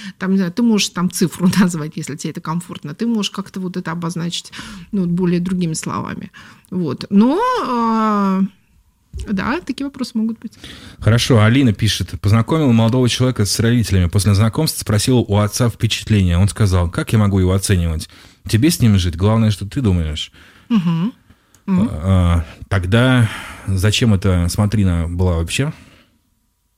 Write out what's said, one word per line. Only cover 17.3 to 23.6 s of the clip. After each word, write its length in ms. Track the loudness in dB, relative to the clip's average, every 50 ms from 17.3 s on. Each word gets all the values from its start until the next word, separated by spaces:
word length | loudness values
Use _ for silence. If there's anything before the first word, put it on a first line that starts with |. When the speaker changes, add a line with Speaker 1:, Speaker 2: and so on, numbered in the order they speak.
| 2 2
Speaker 2:
его 140 | 2 2 2
оценивать? 540 | 0 0 0 0 0 0 0 -2 -4 -6 -10 -16 -20 -20 -20 _ _ -6 -2
Тебе 220 | 0 2 2 2
с 100 | 2 4
ним 200 | 4 4 4 4
жить. 180 | 2 0 -2 0
Главное, 320 | 0 2 2 2 2 2
что 140 | 0 -2 -6
ты 160 | -8 -6 -2
думаешь.'» 500 | 0 2 2 2 0 -2 -4 -8 -10 -12 _ -20 -20 -20 -20 _ _ -2
Speaker 1:
Мгм. 420 | 0 0 2 2 0 0 -2 -4 -6 _ _ _ -20 _ _ _ _ _ _
Мгм. 240 | -2 0 0 0 0
Speaker 2:
А, 540 | -2 -2 0 2 2 4 4 4 2 2 0 -4 -8 -18 -8 -4
тогда 600 | -4 -2 0 2 2 2 4 4 4 4 2 2 -2 -6 -14 -16 -18 -12